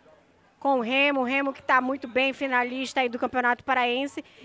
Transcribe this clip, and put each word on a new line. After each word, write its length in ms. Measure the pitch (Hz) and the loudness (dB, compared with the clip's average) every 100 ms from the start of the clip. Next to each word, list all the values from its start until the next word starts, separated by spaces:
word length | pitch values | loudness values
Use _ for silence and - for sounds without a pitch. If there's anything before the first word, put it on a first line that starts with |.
| - - _ _ _ _ | -20 -20 _ _ _ _
com 200 | 277 262 | 0 0
o 20 | |
Remo, 400 | 226 269 285 277 | 2 2 2 2
o 20 | |
Remo 300 | 247 269 277 | 0 0 -2
que 100 | 262 | -4
tá 160 | - 277 | 2 2
muito 260 | 254 277 247 | 2 -4 -4
bem, 280 | 233 269 | 0 0
finalista 680 | 262 277 247 247 254 254 269 | -2 -2 0 0 -4 -4 -2
aí 80 | 247 | -2
do 100 | 240 | -2
Campeonato 460 | 254 254 240 247 | -4 0 0 0
Paraense. 580 | - 262 240 247 277 - - - | 0 0 0 0 -4 -8 -14 -20